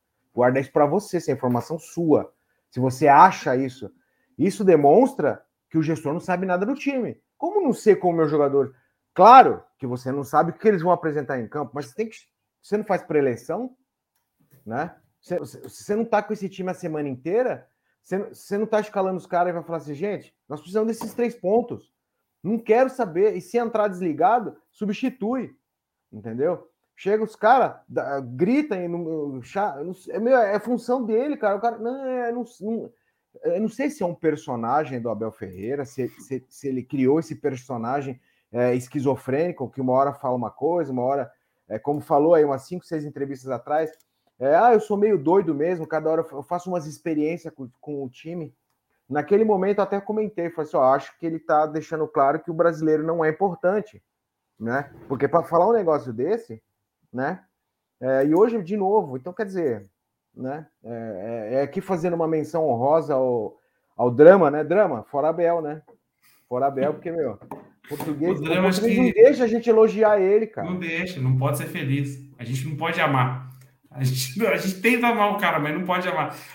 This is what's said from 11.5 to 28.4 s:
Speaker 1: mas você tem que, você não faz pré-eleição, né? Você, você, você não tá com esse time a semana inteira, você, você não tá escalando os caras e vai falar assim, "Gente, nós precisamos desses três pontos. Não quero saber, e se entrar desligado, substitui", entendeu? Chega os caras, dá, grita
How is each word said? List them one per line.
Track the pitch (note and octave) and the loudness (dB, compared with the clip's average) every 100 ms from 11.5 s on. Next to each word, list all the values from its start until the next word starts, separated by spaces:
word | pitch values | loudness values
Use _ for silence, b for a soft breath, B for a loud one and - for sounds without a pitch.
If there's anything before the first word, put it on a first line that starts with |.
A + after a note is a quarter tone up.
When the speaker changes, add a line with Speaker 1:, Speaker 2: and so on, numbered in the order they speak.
| D3 C3+ | -8 -8
Speaker 1:
mas | C#3+ C3 | -8 -10
você | - | -8
tem | A3 | -10
que, | - _ _ _ _ | -10 _ _ _ _
você | - G#3 | -6 -6
não | |
faz | - F#3 | -2 -4
pré-eleição, | - D3+ C#3 A#2 - F3 B3+ - _ _ _ _ _ _ _ _ - | 0 0 2 -2 -6 -8 -8 -14 _ _ _ _ _ _ _ _ -10
né? | A#2 D#3 - _ _ | -8 -8 -12 _ _
Você, | _ F3 | _ -8
você, | B2 - | -8 -14
você | - - - G#3 | -20 -16 -6 -4
não | A3+ | 0
tá | G#3 | -2
com | G#3 | -2
esse | G#3+ F#3 | -6 -8
time | - F#3 | -8 -8
a | F3+ | -8
semana | F3 D#3 C#3+ | -8 -6 -6
inteira, | B2+ C#3 G#3 B3+ C#3 - _ _ _ | -8 -4 -2 -2 -4 -12 _ _ _
você, | _ F#3 | _ -8
você | G#3 - - G3+ | -8 -14 -8 -6
não | G#3+ | -2
tá | G#3+ | -2
escalando | G#3+ G3+ F#3+ F#3 | -2 -2 -2 -4
os | - | -4
caras | F3 F3+ | -2 0
e | |
vai | E3+ | -2
falar | E3 E3 | -8 -10
assim, | C#3+ | -8
"Gente, | C#3+ G3 F3+ - _ - | -8 -6 -8 -12 _ -16
nós | D3 | -14
precisamos | F3 G3+ A3 | -6 -2 -2
desses | A3+ A3 | -4 -8
três | - A#3+ A#3 | -4 -4 -4
pontos. | F3+ A3 A#3+ G#2+ - _ _ _ _ _ | 0 0 0 -8 -14 _ _ _ _ _
Não | F3+ A3 | -6 -4
quero | A3+ A3+ C4 | 2 4 4
saber, | C4 G#3+ D#3+ G#3 F#3 | 0 -4 0 0 0
e | |
se | - A#3 | -4 -4
entrar | A#3 A3 G#3 | -2 0 -2
desligado, | F3+ F3+ C#3 F3 A#3+ F#3 - _ | -2 -4 2 2 2 -2 -12 _
substitui", | _ G3+ G#3 C4 F#3 G#3 C4 E3 - _ _ _ _ _ | _ -6 -4 -6 -4 -6 -4 -8 -14 _ _ _ _ _
entendeu? | G#2+ G#2+ A2+ D3+ E3 - _ _ _ | -16 -12 -4 -4 -4 -10 _ _ _
Chega | F#3 G#3+ | -2 -2
os | G#3+ - | -2 0
caras, | G#3+ C4 F#3+ - - | 4 4 2 -2 -8
dá, | B2 - C#3 | -6 -4 -6
grita | B2+ B2+ | -6 -2